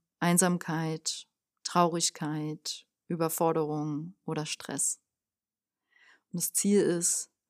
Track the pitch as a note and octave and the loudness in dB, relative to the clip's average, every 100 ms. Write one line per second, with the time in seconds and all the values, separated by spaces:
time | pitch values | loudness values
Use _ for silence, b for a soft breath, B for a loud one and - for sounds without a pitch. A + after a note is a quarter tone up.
0 | _ _ F3 F3 F3+ F3 - D#3+ D#3+ D#3+ | _ _ 2 4 4 2 -2 -4 -4 -4
1 | - - - _ _ _ - F3+ F3 E3+ | -6 -8 -12 _ _ _ -2 2 2 2
2 | - - D3+ D3+ D3+ D#3 - - - _ | -2 -4 -6 -4 -6 -8 -10 -12 -16 _
3 | _ E3+ D#3+ - E3 D#3+ D3+ D3+ D3+ D3 | _ -2 -2 2 2 2 0 -2 -2 -4
4 | E3+ - - D#3 D#3 - - C#3 - - | -6 -12 -6 -6 -4 -8 -8 -4 -4 -4
5 | _ _ _ _ _ _ _ _ b b | _ _ _ _ _ _ _ _ b b
6 | b b _ F3 - - G3+ G3+ E3+ F3 | b b _ -6 -4 0 4 4 4 2
7 | E3+ - - _ | 0 -2 -6 _